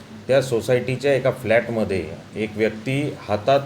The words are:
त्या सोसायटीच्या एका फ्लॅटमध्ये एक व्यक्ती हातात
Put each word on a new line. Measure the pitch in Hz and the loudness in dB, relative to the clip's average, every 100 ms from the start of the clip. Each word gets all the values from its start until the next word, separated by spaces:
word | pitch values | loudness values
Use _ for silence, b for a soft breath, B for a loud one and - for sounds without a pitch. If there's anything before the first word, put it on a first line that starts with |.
| - - - | -20 -16 2
त्या | 135 | 2
सोसायटीच्या | 135 117 104 123 117 127 139 | 2 -2 2 0 0 -2 2
एका | 135 131 | 2 2
फ्लॅटमध्ये | - 107 113 - 113 101 95 78 80 - - | -2 2 2 2 -2 0 -2 -4 -10 -12 -6
एक | 107 101 | -6 0
व्यक्ती | 110 107 - 135 143 - | 0 0 -4 -2 -2 -6
हातात | - 104 120 139 | -4 -2 4 2